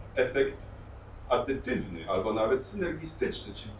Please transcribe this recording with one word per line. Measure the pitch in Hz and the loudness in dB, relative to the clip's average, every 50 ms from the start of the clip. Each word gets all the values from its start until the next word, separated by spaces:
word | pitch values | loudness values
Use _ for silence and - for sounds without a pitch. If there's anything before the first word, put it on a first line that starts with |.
| - - - | -12 -4 2
efekt | 135 127 120 - 139 139 135 - - - - - - - - - - - - - - - - | 2 2 4 6 4 4 4 2 -4 -10 -12 -12 -14 -14 -14 -14 -14 -14 -14 -14 -14 0 2
adytywny | - - - 139 - - - 127 - - - 98 85 82 80 - | 2 2 4 2 0 0 0 0 0 0 0 -2 -6 -6 -2 0
albo | 92 - 95 220 - | 0 2 2 2 2
nawet | 220 220 226 196 190 - | 4 4 4 4 4 2
synergistyczny, | - 208 202 180 165 160 156 160 160 - - 196 196 - - - - - | -2 -2 -2 0 0 -2 -2 -6 -8 -2 0 0 0 0 -4 -6 -8 -10
czyli | - - 104 - - | -10 -10 -10 -8 -6